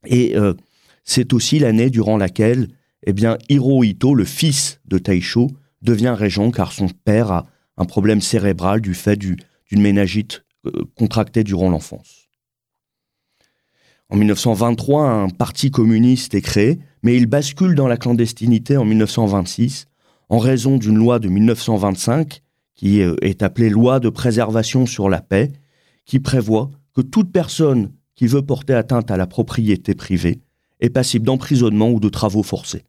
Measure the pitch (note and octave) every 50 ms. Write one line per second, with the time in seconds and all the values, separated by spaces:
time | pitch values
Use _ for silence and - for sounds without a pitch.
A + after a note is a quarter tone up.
0 | _ - B2 B2 B2 - G#1+ F2+ G#2 G2+ F2+ - _ _ _ _ _ _ _ _
1 | _ - - C3 B2 B2 - A#2 - - - D#3 C#3+ A#2+ A2 A2 A#2+ C3+ B2 A2+
2 | G#2+ G#2+ A2 G#2+ G2 F2+ F2+ - A2 A2 A#2+ C3 A#2 F#2 - _ _ _ _ _
3 | - - G2 F#2+ A2 A2+ A2+ - - _ C#3+ C#3+ B2 C3+ C#3 C3 B2 G#2+ F#2+ -
4 | - C3 C#3+ B2 F#2+ - - - - D#3+ C#3 C#3 - - - _ _ - F#2+ F#2
5 | - - F#2+ F2 F2 - - A#2 B2 C3 C#3 - _ _ _ _ - A2 A#2 G#2
6 | A2+ B2+ A#2+ G2 G#2+ G2+ F2+ G2+ G#2 A#2 A#2 - F#2+ - - - G2 F#2 F2+ _
7 | _ - G#2 A2 A#2 G#2+ F#2 F2 - - _ _ _ _ _ - F2 F2+ - -
8 | F#2+ G#2+ A2 G#2 F#2 - - A2 F#2 G2+ F#2+ E2+ F2 F#2+ G2+ A2 A2 G2 F2+ -
9 | - G#2 G#2 G#2 G2+ F#2+ F2+ - - _ _ _ _ _ G#2 G#2 G2+ G2+ G2 G2+
10 | G2+ F2+ F#2 G#2 G#2+ - - - _ _ _ _ _ - - - - - _ -
11 | A#2+ A2+ - A2+ G#2+ - - A#2 A2 G2+ G2 F2 F#2 F#2 F2 D#2 - - - -
12 | - _ _ _ _ _ _ _ _ _ _ _ _ _ _ _ _ _ _ _
13 | _ _ _ _ _ _ _ _ _ _ _ _ _ _ _ _ _ _ _ _
14 | _ _ G2 G2+ G#2+ G#2 G2+ - - B2 A2+ G2 A#2 A#2 A#2+ A2+ - - C#3+ D3
15 | D3+ C#3 A#2 G#2+ G2 F#2+ F2+ - A#2+ - - - - C#3 C3+ B2+ A2+ A2 A2+ A2
16 | A#2 B2 B2+ B2 - - - G2+ - - - G#2 G2+ A#2+ E3 F3 - - _ _
17 | - A#2 A#2+ B2 B2 A2+ B2+ C#3+ C#3+ C#3 - - F#3+ F#3 F3 C#3+ C3+ C3 A#2+ A#2
18 | - B2 A#2+ A2+ A#2 A2+ - - A2 A#2 A#2+ A2 A#2 - C#3 C#3 A#2+ G#2+ A2 A2
19 | G#2+ G#2 - - A2+ G#2 G2 G2+ F2+ F2+ - - A#2 B2 C3+ - - _ _ _
20 | _ _ _ _ _ _ G#2 A#2 A2 B2+ C3+ B2 G#2+ C3+ C3+ C3 A2 G#2+ G#2+ G#2+
21 | A2 A#2 A#2+ A#2+ A2 F#2+ F2+ G2+ G#2+ A#2 A#2 A2 - - A2+ G2+ F#2+ G2+ F#2+ F#2
22 | - - A#2 D3+ D#3+ D3+ - - _ _ _ _ _ _ _ _ - G2 G2+ G#2
23 | F#2+ F2 E2 - - F#2+ F#2+ - G#2+ F#2+ - - A#2 A2 G2+ G#2+ A#2 B2 C3 C3+
24 | A#2+ A2+ A2 - - B2 A2 A2 A#2 G#2 A2 A2+ A2 - - C3 B2+ A#2 - -
25 | G2+ G2 F#2 E2+ - _ G2 G2 A#2+ C#3 C#3 - _ _ _ _ _ _ _ _
26 | _ - - C3+ C#3 - B2+ C3 A2+ G#2 A2 G#2+ B2 C#3 - _ _ _ _ -
27 | C3 C3 - A3 G#3 F3+ - - E3 - - - D#3+ D3 C3+ A#2+ G2+ G2 - _
28 | _ _ _ _ B2+ A#2 B2+ C#3+ C#3+ C#3+ C3+ - - - C3 A#2+ A2 - C3 A#2+
29 | A2 A2+ G#2+ F#2 F#2 F2+ - - A2+ - - - A2+ G#2+ G2+ F2+ - - G2 -
30 | - - G2 F2 F2+ E2+ E2+ - _ _ _ _ _ _ _ _ - A#2+ A#2+ C3
31 | B2+ - - A#2+ A2 A#2+ C3 C3 - - D3 B2+ A#2+ A2+ G#2 G#2 G#2+ A#2 A#2+ A2
32 | G2+ G#2 - - - G#2+ F#2+ G#2+ G2+ - - F2+ - - - D#2+ _